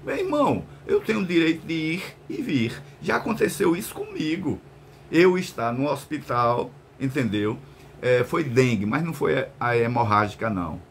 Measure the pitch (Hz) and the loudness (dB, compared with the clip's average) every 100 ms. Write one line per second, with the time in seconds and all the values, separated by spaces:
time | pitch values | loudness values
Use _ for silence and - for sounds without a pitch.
0 | - 285 381 294 247 107 - - - - | -4 -4 0 2 2 0 -4 -16 0 0
1 | - 214 185 175 160 165 - 165 156 175 | 2 -2 2 2 2 0 -2 -4 -2 -4
2 | - - - - 247 143 113 - - - | -6 -16 -10 -6 -2 0 0 -4 -16 -10
3 | 160 226 247 220 208 - 190 320 214 - | -2 -2 -2 0 0 2 2 2 -4 -10
4 | 427 381 156 170 165 95 - - - - | -10 -6 -4 -2 -4 -6 -8 -20 -20 -20
5 | - 156 185 180 180 - 117 120 143 139 | 0 6 6 6 -2 -4 -2 0 -2 -2
6 | - 151 - 120 120 120 98 - - - | -4 -10 -2 2 2 2 -2 -10 -20 -6
7 | 135 139 117 104 104 135 - - - - | -4 -2 0 0 -2 -4 -12 -20 -20 -6
8 | 123 123 - 170 147 120 127 110 101 139 | 2 2 2 -2 2 4 4 2 0 -2
9 | 165 151 - 139 - - 120 117 117 120 | -2 -2 0 0 -2 -4 0 2 2 2
10 | 117 104 107 - 113 98 85 78 - | 4 4 2 -2 -4 -2 -4 -8 -14